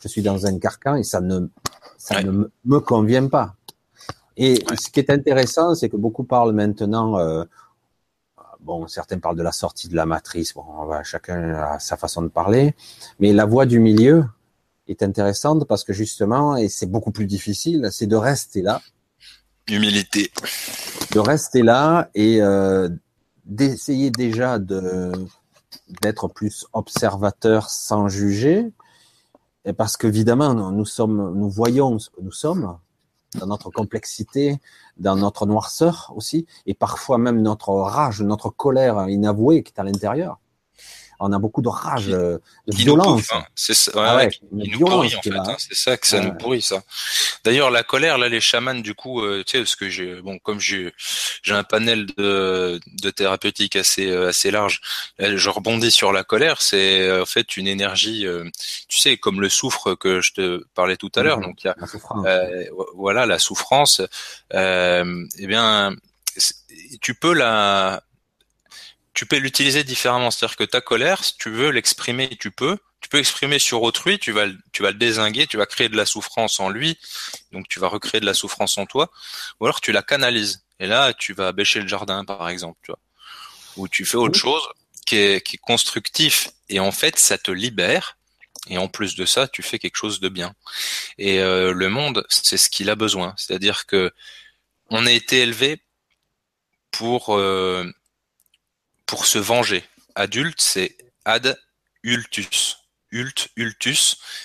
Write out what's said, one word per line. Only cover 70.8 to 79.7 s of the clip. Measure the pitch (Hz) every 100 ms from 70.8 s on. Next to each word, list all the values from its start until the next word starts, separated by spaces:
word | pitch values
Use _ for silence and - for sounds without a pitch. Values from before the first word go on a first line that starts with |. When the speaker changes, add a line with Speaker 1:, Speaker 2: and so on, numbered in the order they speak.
Speaker 2:
colère, | - 113 143 190
si | - -
tu | 117
veux | 110 147
l'exprimer, | 127 - - - 120 131 127
tu | 104
peux. | - 139 202 - _
Tu | -
peux | 147
exprimer | 135 - 139 143
sur | - 117
autrui, | 117 - 175 196
tu | -
vas | 107
le, | 101 92 _
tu | -
vas | 101
le | 101
dézinguer, | 120 110 107 107 156
tu | 107
vas |
créer | 101 - 120
de | 107
la |
souffrance | 101 107 - - 110 -
en | 95
lui, | 101 156 160 - - - - -
donc | 92 95
tu | -
vas | 90
recréer | 104 - 110
de | 101
la |
souffrance | 95 101 - 101 -
en |
toi, | 95 135 160 - - - - -
ou |
alors | 117